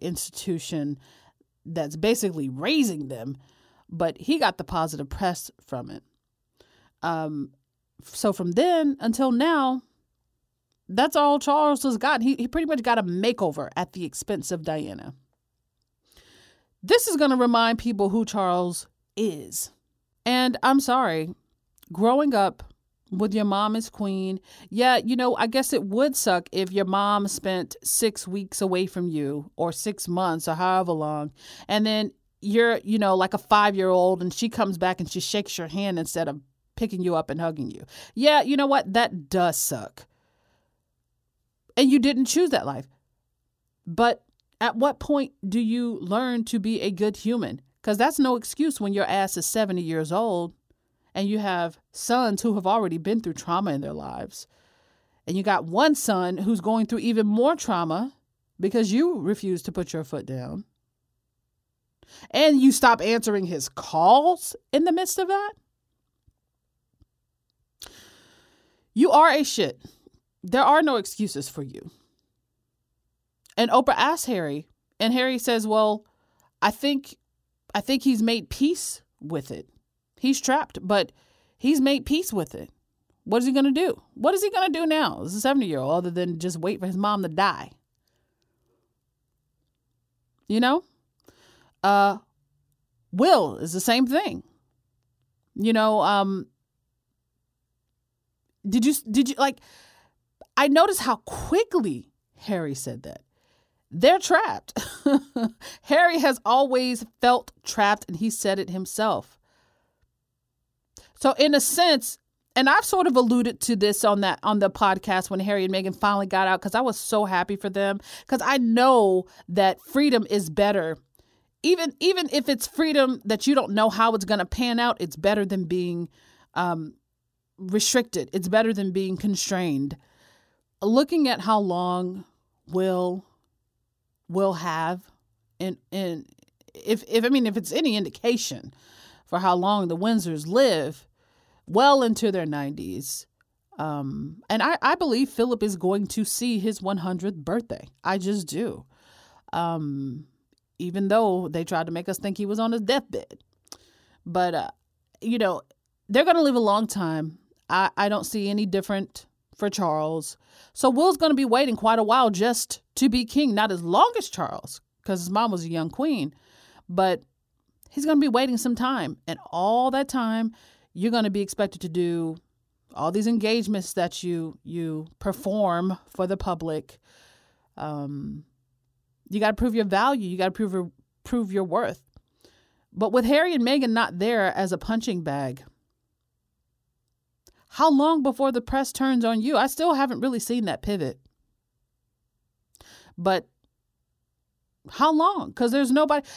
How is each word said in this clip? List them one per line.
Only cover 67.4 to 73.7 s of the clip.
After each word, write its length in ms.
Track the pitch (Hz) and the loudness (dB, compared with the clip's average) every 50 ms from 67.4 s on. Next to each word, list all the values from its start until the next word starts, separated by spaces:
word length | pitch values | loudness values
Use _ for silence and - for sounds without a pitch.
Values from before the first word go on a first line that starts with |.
| _ _ _ _ _ _ _ - - - - - - - _ _ _ _ _ _ _ _ _ _ _ _ _ _ _ _ - | _ _ _ _ _ _ _ -20 -20 -20 -20 -20 -20 -20 _ _ _ _ _ _ _ _ _ _ _ _ _ _ _ _ 2
You 180 | 214 302 - | 4 4 6
are 180 | - 294 320 330 | 8 8 8 8
a 140 | 262 311 285 | 6 4 2
shit. 380 | - - 226 170 139 - _ - - _ _ _ - _ _ _ _ _ _ - | 0 0 0 -2 -2 -2 _ -16 -20 _ _ _ -20 _ _ _ _ _ _ -8
There 200 | 180 233 262 269 | 0 2 4 6
are 180 | 262 294 320 | 6 6 6
no 160 | 320 294 254 | 4 4 2
excuses 500 | 214 196 - - - 208 185 - 143 139 | 0 -2 -4 -6 -4 -4 -4 -4 -8 -10
for 160 | - - 156 139 | -10 -10 -12 -12
you. 280 | 131 - - - - _ _ _ _ _ _ _ _ _ _ _ _ _ _ _ _ _ _ _ _ _ _ _ _ _ _ _ _ _ _ _ _ - | -12 -12 -16 -18 -18 _ _ _ _ _ _ _ _ _ _ _ _ _ _ _ _ _ _ _ _ _ _ _ _ _ _ _ _ _ _ _ _ -2
And 160 | - 240 226 | -2 0 4